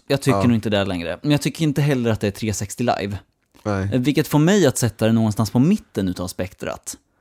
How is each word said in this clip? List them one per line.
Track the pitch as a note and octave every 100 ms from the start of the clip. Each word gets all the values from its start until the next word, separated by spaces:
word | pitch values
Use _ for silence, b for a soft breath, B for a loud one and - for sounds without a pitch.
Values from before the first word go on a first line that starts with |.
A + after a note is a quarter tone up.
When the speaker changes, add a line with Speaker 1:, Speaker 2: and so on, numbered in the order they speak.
| -
Speaker 1:
Jag | C#3
tycker | - G2+
Speaker 2:
Ja. |
Speaker 1:
nog | A#2+ A#2
inte | A2
det | G#2 F#2+
längre. | F2+ E2+ F2
Men | D3
jag | C#3+
tycker | D3+ -
inte | D#3 C#3
heller | D3 C3 A#2
att | G#2
det | G#2
är |
tre | - A2
sextio | G#2 - -
live. | A#2+ - G2+ G2+ - _ _ _
Speaker 2:
Nej. | G#2 G2 G2
Speaker 1:
Eh, | C3
vilket | B2+ D3 C#3+
får | D3
mig | D#3 G#3 D3
att | -
sätta | A#2 - A2
det |
någonstans | A2+ A2 G#2 G#2+
på | B2
mitten | D3 G#3+ - - F#2+
utav | F2 F2+
spektrat. | - F#2 - - - - - _ _